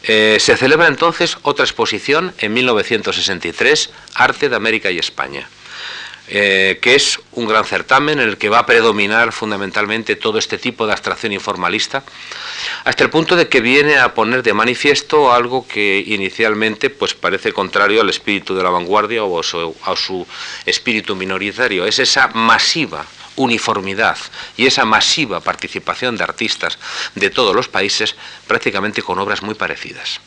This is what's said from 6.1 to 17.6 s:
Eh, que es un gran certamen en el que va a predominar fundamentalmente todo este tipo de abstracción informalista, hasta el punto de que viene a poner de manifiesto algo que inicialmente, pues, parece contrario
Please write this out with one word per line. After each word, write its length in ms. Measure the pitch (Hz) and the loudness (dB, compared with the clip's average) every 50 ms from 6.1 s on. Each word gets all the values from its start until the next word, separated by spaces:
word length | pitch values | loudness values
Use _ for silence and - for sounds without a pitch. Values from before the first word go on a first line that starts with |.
| - - - - | -18 -20 -14 -4
Eh, 460 | 95 104 104 101 95 95 95 95 90 - | 0 2 2 4 4 4 2 2 0 2
que 140 | - 120 127 | 4 4 4
es 240 | 139 - - - - - _ | 4 4 0 -4 -6 -10 _
un 160 | - 123 117 107 | -8 -6 -2 2
gran 160 | 110 110 101 | 2 2 2
certamen 560 | - 101 90 82 - 131 135 143 151 151 143 | 0 -2 -4 0 2 2 4 4 2 0 2
en 80 | 123 110 | 0 0
el 100 | 98 - | 0 -2
que 100 | - 104 | 0 2
va 120 | 107 120 | 2 2
a 60 | - | 4
predominar 680 | - 120 117 113 117 104 107 101 98 107 113 117 113 | 4 4 6 6 4 4 2 0 2 2 2 2 0
fundamentalmente 840 | 110 - 113 107 104 98 101 95 92 104 104 101 110 113 107 - 107 | 0 -4 -6 -4 -4 -4 -6 -4 -2 -2 -2 -2 -2 -4 -2 -2 -4
todo 240 | - - 110 104 107 | -2 -2 0 0 0
este 200 | 98 - - 98 | -2 -2 -6 -4
tipo 280 | - 123 120 - 113 | -4 -6 -4 -2 -2
de 60 | 107 | -2
abstracción 400 | 101 - - 101 90 - - 110 | -2 -2 -2 -6 -6 -4 -4 -4
informalista, 720 | 101 95 - 104 98 90 90 87 - 107 - - - 135 - - - - - - - - - - - - - - - - - | -4 -4 -4 -6 -4 -2 -2 -2 0 -2 -4 -4 -4 -8 -8 -10 -20 -20 -16 -16 -14 -12 -12 -12 -10 -10 -8 -8 -10 -4 -4
hasta 180 | - - - | -2 2 2
el 80 | 131 120 | 0 2
punto 240 | - 160 165 - 180 | 2 0 2 2 2
de 140 | 175 170 - | 2 4 4
que 120 | - 131 | 2 2
viene 380 | 110 120 131 143 143 151 147 135 | 4 6 4 6 6 6 6 4
a 160 | 123 117 - | 4 4 2
poner 300 | 117 107 110 123 127 120 | 0 0 2 0 0 2
de 100 | 113 101 | 2 2
manifiesto 800 | 104 110 120 123 - - 143 143 - - - 156 151 147 131 | 2 2 0 0 0 2 2 2 2 0 2 4 4 6 6
algo 340 | 120 123 120 120 127 131 - | 4 4 2 0 -2 -4 -4
que 360 | - - 104 104 101 95 101 - | -4 -4 -2 0 2 0 0 0
inicialmente, 840 | 95 110 98 95 92 - - 113 110 107 107 110 110 107 - - 135 | -2 -4 -2 -2 -4 -2 0 0 0 2 2 0 -2 0 0 -2 -4
pues, 260 | - - 104 92 - | -2 -2 -4 -4 -4
parece 380 | - - 87 92 95 - 110 | -2 -2 -2 -2 0 -2 -4
contrario 480 | 92 - | -2 -2